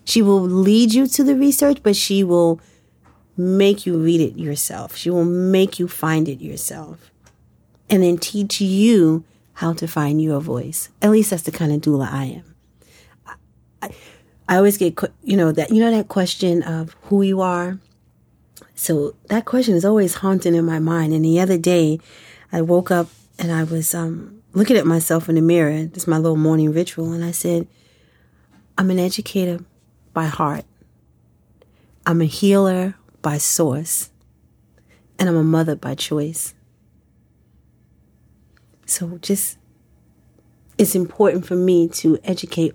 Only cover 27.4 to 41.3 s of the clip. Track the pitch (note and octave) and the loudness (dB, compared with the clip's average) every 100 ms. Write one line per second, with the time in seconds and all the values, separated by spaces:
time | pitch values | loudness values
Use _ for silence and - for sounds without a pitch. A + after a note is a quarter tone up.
27.4 | F3 E3+ E3+ _ _ _ _ _ _ _ | -2 -4 -4 _ _ _ _ _ _ _
28.4 | _ _ _ - F#3+ F#3 F3+ G#3+ - G3 | _ _ _ -4 0 0 -2 -4 -6 -4
29.4 | F3+ F3 - _ _ _ _ E3 D#3+ - | -4 -6 -12 _ _ _ _ -6 -4 -2
30.4 | D3+ D#3 - _ _ _ _ _ _ _ | -4 -4 -10 _ _ _ _ _ _ _
31.4 | _ _ _ _ _ _ - E3 D#3 - | _ _ _ _ _ _ -2 0 0 0
32.4 | G3 G3 F#3+ F#3 F#3 - _ _ D#3 D3 | 2 4 2 0 -4 -8 _ _ -6 -4
33.4 | - - D#3+ C3+ E3 - - _ _ _ | -4 -2 -2 -2 -4 -6 -8 _ _ _
34.4 | _ _ _ _ _ _ _ - F#3 E3 | _ _ _ _ _ _ _ -4 0 2
35.4 | D#3+ D#3+ D#3+ D3 C3 C#3 - D3+ D3 E3 | 2 2 0 -4 -6 -8 -6 -4 -6 -8
36.4 | - - _ _ _ _ _ _ _ _ | -12 -14 _ _ _ _ _ _ _ _
37.4 | _ _ _ _ _ _ _ _ _ _ | _ _ _ _ _ _ _ _ _ _
38.4 | _ _ _ _ - - E3+ F3 - G3 | _ _ _ _ -8 -6 -8 -8 -4 -4
39.4 | - - _ _ _ _ _ _ _ _ | -4 -10 _ _ _ _ _ _ _ _
40.4 | _ _ _ - G3 F#3 E3+ - G3+ | _ _ _ -2 0 0 -4 0 0